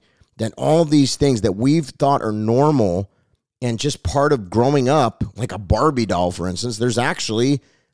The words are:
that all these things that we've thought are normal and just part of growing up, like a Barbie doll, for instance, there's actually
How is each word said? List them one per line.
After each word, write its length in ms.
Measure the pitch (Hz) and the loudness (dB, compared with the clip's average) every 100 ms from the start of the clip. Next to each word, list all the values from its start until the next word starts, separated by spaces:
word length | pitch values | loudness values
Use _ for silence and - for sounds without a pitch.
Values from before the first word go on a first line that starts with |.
| - _ _ - | -12 _ _ -8
that 160 | 110 - | -8 -4
all 280 | 135 160 160 | 0 2 4
these 320 | 151 135 - | 4 2 2
things 240 | 143 120 | 0 2
that 160 | 101 95 | 0 0
we've 300 | 131 160 139 | 0 0 -2
thought 340 | - 139 139 | -2 0 0
are 100 | 110 | -2
normal 800 | 107 107 120 147 147 104 87 101 _ _ _ _ _ | -4 0 2 4 4 2 0 -4 _ _ _ _ _
and 160 | 123 113 | -6 -4
just 240 | 147 - | -4 -6
part 300 | - 143 147 | -4 0 2
of 180 | 139 92 | 0 0
growing 380 | 104 127 143 123 | 0 2 2 2
up, 380 | 156 117 - - - | 2 2 -2 -10 -8
like 160 | 117 | -8
a 60 | 92 | -8
Barbie 480 | 90 110 151 131 104 | -4 0 2 0 -2
doll, 260 | 90 90 | 0 -2
for 160 | 87 87 | -4 -6
instance, 300 | 82 123 107 | -6 -8 -4
there's 200 | 120 113 | -2 0
actually 640 | 131 180 - 110 127 143 - _ _ | -2 -4 -4 -2 0 -2 -6 _ _